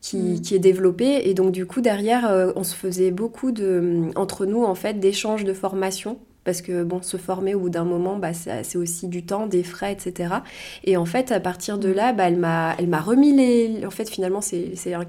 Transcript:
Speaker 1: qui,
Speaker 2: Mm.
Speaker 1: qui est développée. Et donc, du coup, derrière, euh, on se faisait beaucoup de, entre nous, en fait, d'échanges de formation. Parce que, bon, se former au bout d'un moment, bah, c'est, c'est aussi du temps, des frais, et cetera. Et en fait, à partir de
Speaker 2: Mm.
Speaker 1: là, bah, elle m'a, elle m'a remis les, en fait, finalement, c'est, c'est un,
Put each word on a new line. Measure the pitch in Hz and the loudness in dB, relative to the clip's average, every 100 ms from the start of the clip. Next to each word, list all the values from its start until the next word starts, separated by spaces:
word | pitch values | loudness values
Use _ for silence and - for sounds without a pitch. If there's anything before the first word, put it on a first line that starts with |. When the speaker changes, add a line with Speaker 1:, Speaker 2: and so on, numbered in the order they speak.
Speaker 1:
qui, | - 190 | -8 -2
Speaker 2:
Mm. | 180 170 | -2 -2
Speaker 1:
qui | 170 | 0
est | 190 | 4
développée. | 190 185 185 170 254 277 190 | 4 6 2 4 2 4 2
Et | |
donc, | 185 190 | 4 2
du | 180 175 | 0 -4
coup, | 262 | 0
derrière, | 240 202 208 247 233 | 0 2 2 2 4
euh, | 190 185 - | 4 2 0
on | |
se | 190 | -6
faisait | - 190 180 185 | -6 -6 2 2
beaucoup | 180 226 - 262 | 2 -4 -4 -4
de, | 220 196 180 175 170 165 - | 0 0 2 2 0 0 -2
entre | 190 - 190 | -4 -2 0
nous, | 220 | 2
en | 226 | 2
fait, | 185 208 214 | 0 -4 2
d'échanges | 190 196 214 214 | 2 2 -2 -2
de | 196 | -2
formation. | 190 196 190 190 190 208 240 - _ | -2 -4 -2 -2 -4 -8 -10 -14 _
Parce | - 175 | -4 -4
que, | 175 175 | -4 -2
bon, | 170 185 | -2 -4
se | 180 185 | -6 -8
former | 180 185 190 | -4 -2 0
au | 202 | 0
bout | 180 | 0
d'un | 170 | 0
moment, | 175 175 180 202 | 0 0 0 -2
bah, | 170 | -4
c'est, | 170 - 113 | -6 -6 -8
c'est | - 175 | -6 -4
aussi | 170 170 180 | -4 -6 -6
du | 175 170 | -8 -4
temps, | 202 214 | -4 0
des | 180 | 0
frais, | 175 - 196 | -2 -6 -6
et | 196 | -6
cetera. | 180 175 170 196 - - - - | -8 -6 -4 -4 -6 -16 -16 -6
Et | - 185 | 0 2
en | |
fait, | 170 247 262 | 2 -2 0
à | 202 | 0
partir | 180 180 - 208 | -2 -6 -6 -2
de | 196 | 0
Speaker 2:
Mm. | |
Speaker 1:
là, | 190 240 | 2 2
bah, | 214 180 | 2 2
elle | 175 | 4
m'a, | 170 165 160 - | 2 2 0 0
elle | 175 | 0
m'a | 156 | 0
remis | 170 247 294 277 | 4 6 8 6
les, | 254 240 226 220 | 6 6 4 -2
en | 196 | -6
fait, | - 220 | -6 -8
finalement, | - 185 196 | -2 -2 -2
c'est, | 208 175 175 | -2 -4 -6
c'est | 185 185 | -8 -6
un, | 175 | -6